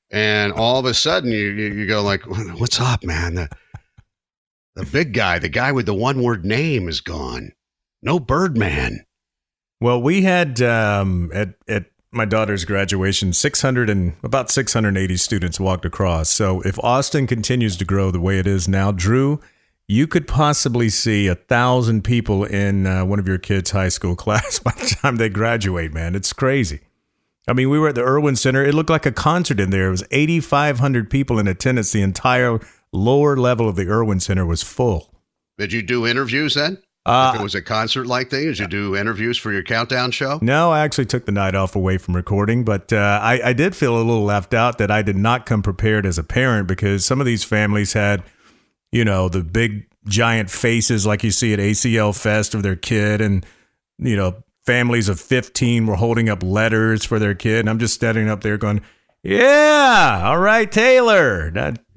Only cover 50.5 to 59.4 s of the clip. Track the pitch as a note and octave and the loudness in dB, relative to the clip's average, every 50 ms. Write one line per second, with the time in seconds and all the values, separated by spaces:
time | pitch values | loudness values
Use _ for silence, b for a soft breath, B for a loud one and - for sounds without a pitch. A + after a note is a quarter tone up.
50.5 | - - - A#2+ A#2 A#2 G#2 - A#2+ G#2+ G2 G#2+ G#2+ G#2 - A2 F#2+ - - A2+ | -6 -2 0 2 2 2 2 2 0 0 2 0 0 0 0 0 0 0 0 0
51.5 | G#2+ G2+ G2 G#2 G#2+ G2+ - B2+ A2+ A2+ G#2+ G#2 G2+ - - A2 G#2 G#2+ G#2 - | 0 2 2 0 0 0 0 0 2 2 2 0 0 -2 -2 0 0 0 0 -2
52.5 | - G#2+ G2+ G2 F#2 E2+ - - A#2+ G#2+ G#2 G#2 G#2+ G#2 A2 G#2 G2+ F#2 - b | -2 -2 -2 -2 -2 -4 -4 -2 0 0 2 0 0 0 0 0 0 0 -2 b
53.5 | b b b b b b b _ _ - - B2+ A2 G2 F#2+ F#2 F2+ - - _ | b b b b b b b _ _ -6 -4 -2 0 0 0 -2 -4 -6 -14 _
54.5 | _ _ - - A#2+ B2 A#2+ A#2+ A#2+ A#2+ G#2+ G2+ F#2+ E2+ - - C3 B2+ - - | _ _ -4 0 0 2 2 2 2 2 0 0 -2 -4 -2 0 0 0 0 -2
55.5 | - - C3+ A#2+ A#2+ A#2 A2+ A2 G2+ F2 A#2 A#2 A#2 A#2 A2+ A2 G#2 F2+ F#2 F#2 | -4 -2 0 2 2 2 0 0 0 0 0 0 2 2 2 0 0 -2 -2 -2
56.5 | G2 G#2 A2+ A2+ G#2+ A2 A2 A2+ A2 G#2+ - - A#2 G#2+ G#2+ G2+ G2 F2+ - A2+ | 0 0 0 2 2 2 2 2 0 0 -2 -2 -2 0 0 0 -2 -2 -2 0
57.5 | A2 A2+ A2+ A2 A2+ A2+ A#2+ A2 - - A#2 A2+ A2 A2+ A2 G#2+ G#2+ F#2+ - G#2+ | 0 0 0 0 0 0 0 -2 -2 0 0 0 0 0 0 -2 -2 -2 -2 -4
58.5 | G#2 G#2 A2 G#2 G#2 G#2 b b b b b b b b - - G3 G#3 | -2 -2 -2 -2 -2 -2 b b b b b b b b -4 0 2 4